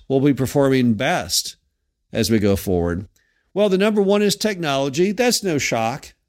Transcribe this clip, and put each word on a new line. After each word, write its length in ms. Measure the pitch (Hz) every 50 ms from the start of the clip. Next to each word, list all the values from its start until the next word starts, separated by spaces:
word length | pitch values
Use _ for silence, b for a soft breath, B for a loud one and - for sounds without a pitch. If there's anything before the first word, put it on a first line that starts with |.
| - -
will 120 | 135 135
be 140 | 127 147 135
performing 600 | 120 131 113 - 147 139 135 135 131 123 120 113
best 640 | 101 127 151 180 151 90 80 - - - - - _ _ _ _ _ _ _ _ _ _ _
as 180 | - 113 113 104
we 80 | 113 110
go 180 | 101 101 98
forward? 500 | 98 - 101 92 87 85 85 85 90 101 - _ _ _ _ _ _ _ _ -
Well, 140 | 190 208 208
the 100 | 185 185
number 240 | 202 220 214 208
one 200 | 202 190 202 208
is 120 | 208 202 -
technology. 800 | - - 214 208 175 170 147 139 139 139 143 127 151 180 208
That's 300 | 202 - 240 247 214 -
no 160 | 196 190 156 135
shock. 560 | - - 131 117 113 113 127 - - - - _ _